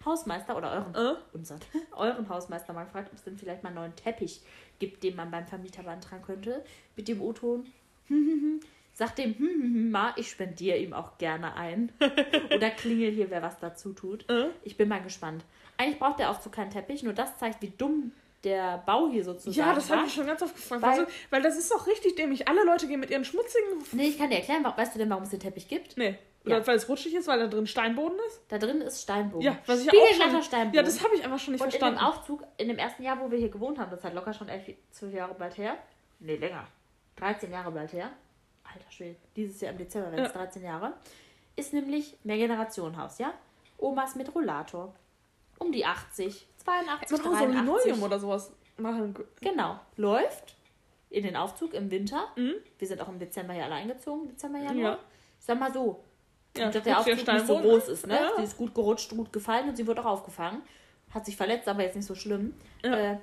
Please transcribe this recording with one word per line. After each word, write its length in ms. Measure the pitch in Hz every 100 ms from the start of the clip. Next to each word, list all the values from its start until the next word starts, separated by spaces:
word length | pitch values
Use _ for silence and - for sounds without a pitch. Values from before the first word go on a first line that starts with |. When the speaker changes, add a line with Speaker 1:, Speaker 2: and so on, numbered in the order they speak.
Speaker 1:
Hausmeister 500 | 302 330 - 220 - 226
oder 140 | 165
euren, 220 | 190 185
Speaker 2:
Äh? 200 | 190 240 330 -
Speaker 1:
unseren, 280 | 165 165 151 - 311
<laughs> 200 | - -
euren 320 | 220 247 202
Hausmeister 460 | 180 180 170 -
mal 100 | 170
gefragt, 240 | 175 196 196
ob's 100 | -
denn 140 | 185 196
vielleicht 240 | 185 185
mal 60 | 180
einen 60 | 175
neuen 180 | 170 170
Teppich 460 | 233 226 208 - - - - -
gibt, 240 | 196 -
den 140 | 190 180
man 140 | 170
beim 160 | 170 175
Vermieter 380 | 185 185 185
beantragen 380 | 180 175 - 185 190
könnte. 360 | 190 208 269 - - _ -
Mit 120 | 214
dem 140 | 202
O-Ton. 440 | 220 226 240 240 254 - _ _ -
<laughs> 500 | 294 302 311 302 311 - _ _
Sag 200 | - 233 -
dem, 200 | 247 214
<laughs> 520 | 311 330 247 226 226
Ma, 200 | 202 233 240
ich 140 | 233
spendiere 480 | - 180 165 185 175
ihm 140 | 180
auch 260 | - - -
gerne 360 | 165 165 165
ein. 380 | - 170 190 233 -
Speaker 2:
<laughs> 540 | 285 277 277 320 320
Speaker 1:
Oder 160 | 285 220
klingel 400 | 220 233 226 220
hier, 180 | 214 190
wer 120 | 175
was 160 | 165 -
dazu 320 | 170 - 202
tut. 360 | 190 190 214 -
Speaker 2:
Äh? 200 | 240 302 330
Speaker 1:
Ich 120 | 208 -
bin 120 | 208
mal 140 | 196
gespannt. 420 | 185 - 160 160 - _ - -
Eigentlich 220 | 269 285
braucht 180 | 277 277
der 120 | 202
Aufzug 220 | 208 -
keinen 180 | - 196
Teppich, 320 | 202 202 285
nur 80 | 233
das 240 | 202 262 -
zeigt, 240 | 233 226
wie 80 | 196
dumm 420 | - 285 302 240 - _ _
der 380 | 196 190 185 180 196
Bau 220 | 233 320
hier 140 | 233
sozusagen 440 | 180 180 220 240 311
Speaker 2:
Ja, 60 |
das 160 | 285 -
hab 80 | 311
Speaker 1:
war. 80 | 311
Speaker 2:
ich 80 |
schon 120 | 302 285
ganz 140 | 311
oft 120 | 349
gefragt. 280 | - - 240
Speaker 1:
Weil 160 | 233 269
Speaker 2:
Weil, 80 | 349 - -
weil 120 | 269
das 140 | 311 302
ist 120 | -
doch 140 | 466 359
richtig 300 | 427 381 311
dämlich. 320 | 302 262 -
Alle 160 | 359
Leute 220 | 359 339 294
gehen 100 | 277
mit 100 | 254
ihren 140 | 269
schmutzigen 420 | 247 359 466 466 403 349 277
Speaker 1:
Nee, 160 | 240 294
ich 100 | 294
kann 120 | 285
dir 60 | 190
erklären, 280 | - 302
wa-, 120 | 254 -
weißt 180 | 240
du 40 | 220
denn, 120 | 214
warum 140 | 190
es 60 | 196
den 100 | 190
Teppich 280 | 190 190 -
gibt? 280 | 320 - -
Speaker 2:
Nee. 200 | 214 196 - _
Oder 140 | - 226
Speaker 1:
Ja. 60 | 226
Speaker 2:
weil 100 | 226
es 120 | 233
rutschig 260 | 277 330
ist, 120 | 349 320
weil 100 | 247
da 60 | 226
drin 180 | 214 214
Steinboden 500 | 247 226 233 320 381 453
ist? 120 | - -
Speaker 1:
Da 100 | 208
drin 220 | 220 302
ist 220 | 254 -
Steinboden. 420 | - 202 208 170
Speaker 2:
Ja, 140 | - - -
was 140 | 247
ich 60 | 269
auch 40 |
Speaker 1:
Spiegelglatter 360 | 403 453 339 302
Speaker 2:
schon, 100 | 330
Speaker 1:
Steinboden. 300 | - 240 220 302
Speaker 2:
ja, 60 |
das 200 | 330 330
hab 80 | 440
ich 120 | 392
einfach 140 | 262 269
schon 120 | 285
nicht 80 | 254
Speaker 1:
Und 80 | 262
Speaker 2:
verstanden. 280 | - 254 214
Speaker 1:
in 20 |
dem 20 | 277
Aufzug, 360 | 311 - 285 - -
in 100 | 226
dem 100 | 226
ersten 240 | 240 -
Jahr, 180 | 254 254
wo 100 | 254
wir 80 | 240
hier 120 | 220
gewohnt 280 | 202 254 294
haben, 120 | 180
das 120 | 180
hat 100 | 180
locker 180 | 175 214
schon 160 | 208 208
elf, 160 | 196 190 - _
zwölf 200 | - 196
Jahre 220 | 196 185
bald 240 | 190 175 190
her. 180 | 214 311 - _ _ _
Nee, 160 | 156 151
länger. 300 | 170 165 - _ _ _ _ -
Dreizehn 340 | 190 208 190
Jahre 200 | 180 175
bald 200 | 160 156
her. 180 | 175 226 - _ _ _ _ -
Alter 180 | 185 -
Schwede. 260 | - 175 170 _
Dieses 260 | - 208 196
Jahr 100 | 196
im 60 | 185
Dezember 340 | 175 208 180
werden 140 | 165 -
es 60 |
Speaker 2:
Ja. 60 | 180
Speaker 1:
dreizehn 240 | 180 190
Jahre. 300 | 180 160 233 349 - - - _ _ -
Ist 160 | 285
nämlich 440 | 294 269 294 294 -
Mehrgenerationenhaus, 960 | 214 214 233 220 220 - 160 165 135 -
ja? 140 | 269 - _ _ _ -
Omas 360 | 269 269 262
mit 180 | 262 262
Rollator. 600 | 339 226 147 160 175 190 - _ _ _ _ _ -
Um 140 | 349
die 120 | 247
achtzig, 640 | 160 180 - - 190 196 - -
zweiundachtzig, 540 | - 359 339 294 - 302
Speaker 2:
Hätte 40 | 330
man 60 |
auch 40 | 311
so 60 | 262
ein 60 |
Speaker 1:
dreiundachtzig. 320 | 254 240 415 247
Speaker 2:
Linoleum 160 | 220
oder 140 | 202 202
sowas 320 | 202 202 - - _ -
machen 380 | 226 226 208
können. 140 | 196 - -
Speaker 1:
Genau. 400 | 392 330 170 202 - -
Läuft 580 | 208 226 494 - - - _ _ _ _ -
in 140 | 214
den 100 | 196 156
Aufzug 380 | 185 - 330
im 160 | - 196
Winter. 380 | 190 202 294 427 247
Speaker 2:
Mhm. 180 | 247 403 - -
Speaker 1:
Wir 80 | 190
sind 120 | 190
auch 80 | 196
im 100 | 180
Dezember 360 | 170 190 180
hier 100 | 175
alle 100 | 139
eingezogen, 540 | 147 208 254 302 302 285
Dezember, 300 | - 285 285
Januar. 320 | 285 254 214
Speaker 2:
Ja. 60 | - - _ _ _
Speaker 1:
Ich 60 | -
sag 120 | 240
mal 140 | 269
so, 320 | 262 233 - - _ _ _ _ -
Speaker 2:
Ja, 140 | 220
Speaker 1:
dass 120 | 214
der 100 | 220
Speaker 2:
guck 100 | 190
dir 80 | 226
Speaker 1:
Aufzug 20 |
nicht 120 | 233 233
so 60 |
Speaker 2:
Steinboden 300 | 214 220 208 220
Speaker 1:
groß 160 | 226 -
Speaker 2:
an. 60 |
Speaker 1:
ist, 120 | 170 190
ne? 80 |
Speaker 2:
Ja. 160 | 240 330 370
Speaker 1:
Die 60 |
ist 120 | 208 -
gut 180 | 233
gerutscht, 360 | - 208 220 -
gut 220 | 220 214
gefallen 360 | 214 214 233 285
und 80 | 240
sie 100 | 226
wurde 160 | 226
auch 40 | 240
aufgefangen. 500 | 196 - 170 170 240 - - _ _ -
Hat 120 | 214 202
sich 100 | 202
verletzt, 300 | 196 226 -
aber 140 | 202
jetzt 140 | 185 202
nicht 100 | 202
so 80 |
schlimm. 400 | 190 208 196 214 - - -
Speaker 2:
Ja. 280 | 247 226 202
Speaker 1:
Äh, 40 | 202